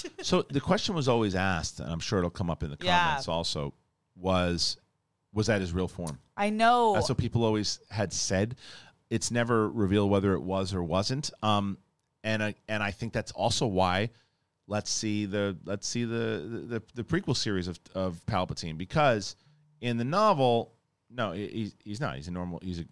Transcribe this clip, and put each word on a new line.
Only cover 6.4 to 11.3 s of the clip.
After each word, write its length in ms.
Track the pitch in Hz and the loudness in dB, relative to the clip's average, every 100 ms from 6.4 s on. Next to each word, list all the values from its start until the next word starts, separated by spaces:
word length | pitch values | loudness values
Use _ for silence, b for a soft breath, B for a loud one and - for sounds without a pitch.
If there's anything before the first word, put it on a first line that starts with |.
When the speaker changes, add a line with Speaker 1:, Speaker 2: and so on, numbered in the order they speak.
| 208 | 0
Speaker 2:
know. 440 | 214 226 240 226 | 4 4 6 4
Speaker 1:
That's 140 | 196 - | 4 2
what 100 | 127 | 0
people 260 | 127 120 | 0 2
always 340 | 113 107 104 - - | 2 2 0 -4 -6
had 220 | 101 101 | -4 -2
said. 440 | - - 95 107 127 B B B B - | -2 0 2 0 -2 B B B B -6
It's 220 | 113 - | -4 -2
never 400 | 120 117 117 107 | 0 2 2 2
revealed 400 | 117 98 101 101 | 2 4 4 4
whether 220 | 101 98 | 4 4
it 60 | 92 | 2
was 320 | 85 95 92 | 0 -2 -2
or 80 | 95 | -2
wasn't. 480 | 85 92 104 131 - | 0 0 0 -2 -6